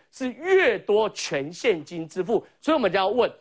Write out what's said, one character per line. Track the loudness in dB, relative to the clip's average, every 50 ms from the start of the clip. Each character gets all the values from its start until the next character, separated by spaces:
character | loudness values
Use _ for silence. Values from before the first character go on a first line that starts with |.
| _ _
是 | -12 -8 -8 -8 -8
越 | -6 0 4 4 4 6 4 2 0
多 | 0 0 2 2 2 0
全 | -2 -6 -8 -4 -4 -4 -4 -6 -8
现 | -4 0 0 0 0 -2
金 | -10 -10 -10 -10 -8
支 | -6 -6 -4
付。 | -2 -2 -2 -2 -4 _ _
所 | -2 0 0
以 |
我 | 2
们 | 2 0
就 | 0 0
要 | 0 0
问 | 2 0 0 0 -2 -8